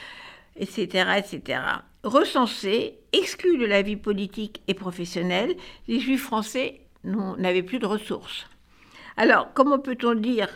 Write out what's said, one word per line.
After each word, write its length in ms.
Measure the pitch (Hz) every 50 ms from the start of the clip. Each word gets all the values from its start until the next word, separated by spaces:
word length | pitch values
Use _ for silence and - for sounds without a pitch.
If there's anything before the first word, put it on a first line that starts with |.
| - - - - - - - - - _ _
et 80 | - 196
cetera, 540 | - - 226 196 - - 185 180 185 190 202
et 40 | 196
cetera. 600 | - 165 143 - - 123 127 135 - - - - _ _ _ -
Recensés, 920 | 214 240 294 349 - - 269 247 214 - - - 190 214 - - - - - _ _ -
exclus 440 | 403 - - - - - 359 339
de 80 | 262 233
la 160 | 208 202 202
vie 140 | 196 208 208
politique 680 | 202 - 214 208 196 208 185 - 226 214 208 - - -
et 60 | - 185
professionnelle, 840 | - 196 185 175 - 175 175 - 175 170 180 180 185 226 330 349 - - - - - -
les 140 | - 226 262
Juifs 220 | 226 262 269 254 -
français 580 | - 226 220 208 - - 254 269 - - - - - _ _ -
n'ont, 320 | 180 196 220 196 190 -
n'avaient 260 | - 185 180 180 185 180
plus 160 | 185 247 247
de 60 | 233
ressources. 600 | 190 214 214 214 - 185 - - - - - - - - - _ _ _ _ - - - - - - -
Alors, 380 | - 220 233 233 170 - - -
comment 240 | 277 269 285 277
peut-on 380 | 269 277 269 247 247 240 240 233
dire, 340 | 220 208 247 247 220 196 - -